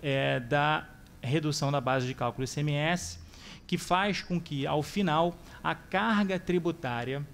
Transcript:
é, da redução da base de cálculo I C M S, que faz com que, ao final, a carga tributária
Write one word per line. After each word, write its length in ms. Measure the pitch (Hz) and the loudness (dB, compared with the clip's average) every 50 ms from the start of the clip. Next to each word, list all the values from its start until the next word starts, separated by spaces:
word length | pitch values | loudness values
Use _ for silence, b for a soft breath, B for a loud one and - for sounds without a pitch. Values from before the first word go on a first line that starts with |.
é, 380 | - 143 135 135 135 139 139 135 | -2 0 2 2 2 2 2 0
da 460 | 120 117 147 143 143 151 156 - - - - - - - - - | 0 2 2 4 4 4 2 2 -2 -6 -14 -20 -20 -20 -14 -8
redução 500 | - 123 139 160 151 151 143 - 143 139 | -2 0 0 2 2 0 0 0 0 2
da 80 | 143 139 | 2 2
base 260 | 123 131 131 135 123 | 2 2 2 2 2
de 60 | 127 | 0
cálculo 320 | 131 - 127 120 117 - 131 | -2 -2 -2 -2 -2 -2 -4
I 20 | |
C 140 | 123 - 147 | -4 -2 -2
M 140 | 147 151 143 | 0 0 0
S, 440 | 143 151 156 175 175 - - - - B B B B B B B B B | 2 2 0 0 0 -2 -6 -10 -12 B B B B B B B B B
que 120 | - 175 170 | -4 -4 -4
faz 420 | - - 180 180 202 208 185 - | 0 0 2 2 2 2 0 -2
com 180 | - - 175 170 | -2 -2 -2 -2
que, 280 | 170 - 151 139 135 | -2 -2 -4 -2 0
ao 160 | 151 143 151 | 0 0 0
final, 560 | 147 - - 202 202 165 151 160 170 175 170 B B B B B B | 0 -2 -2 0 2 4 4 4 4 2 0 B B B B B B
a 100 | 160 160 | -4 -4
carga 640 | - - - - 185 208 226 220 208 208 190 190 175 | -4 -4 -2 0 0 2 4 4 4 2 2 0 0
tributária 880 | - - 180 180 165 175 165 - - 127 120 120 120 127 135 143 147 - | 0 2 2 2 2 0 -2 -2 -4 -4 -2 -2 -2 -2 -2 -4 -4 -8